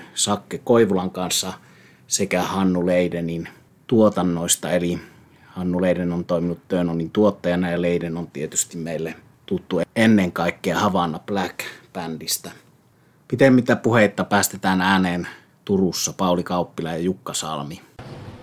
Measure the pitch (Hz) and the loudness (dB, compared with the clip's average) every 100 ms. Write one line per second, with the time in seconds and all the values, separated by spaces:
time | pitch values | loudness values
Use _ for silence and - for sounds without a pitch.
0 | - - - 101 - - - 117 104 92 | -8 -6 -2 -2 -6 -8 2 4 6 2
1 | 92 92 87 - 92 - - - - _ | -2 -6 -4 -4 -6 -12 -18 -20 -20 _
2 | - - 98 92 - 95 95 90 87 90 | -6 -4 0 0 0 0 2 2 2 2
3 | 87 85 82 85 85 - _ _ - 113 | 2 -2 -4 -6 -10 -16 _ _ 0 4
4 | 107 98 90 85 87 - 80 87 87 82 | 4 4 0 0 0 -2 0 0 0 -2
5 | - - - _ - 92 90 90 90 87 | -8 -20 -20 _ -16 -6 -2 0 2 2
6 | 87 87 85 87 87 85 - 92 87 85 | 0 -2 -2 -2 -2 -6 -2 0 0 -2
7 | 82 104 104 92 87 87 90 87 87 87 | -2 2 2 2 -2 0 0 0 0 0
8 | 85 82 80 67 76 - - 87 82 78 | -2 -6 -8 -8 -6 -4 -6 -6 -8 -6
9 | 82 - - _ - 92 - 85 85 117 | -8 -10 -20 _ -8 -6 -2 -4 -2 2
10 | 113 104 90 82 87 - 90 82 101 92 | 4 6 4 -2 -4 -2 -2 0 0 0
11 | 85 80 - 101 87 - - - _ 90 | -2 -4 -6 -4 -4 -8 -16 -16 _ -12
12 | 82 78 - - - - _ _ _ _ | -10 -10 -8 -8 -8 -20 _ _ _ _
13 | _ _ - 120 135 127 120 113 117 117 | _ _ -6 4 6 6 4 0 2 4
14 | 101 - 92 101 98 98 95 92 92 95 | 4 2 0 2 0 -2 0 2 2 2
15 | 92 87 85 - _ _ - 98 92 - | 2 -2 -6 -14 _ _ -2 2 2 0
16 | - - 92 87 85 90 82 - 82 82 | -6 -2 0 0 0 -2 -4 -6 -6 -2
17 | 90 92 - - 80 76 71 82 - - | -2 -4 -6 -8 -6 -6 -8 -12 -18 -18
18 | - - - - | -16 -16 -16 -18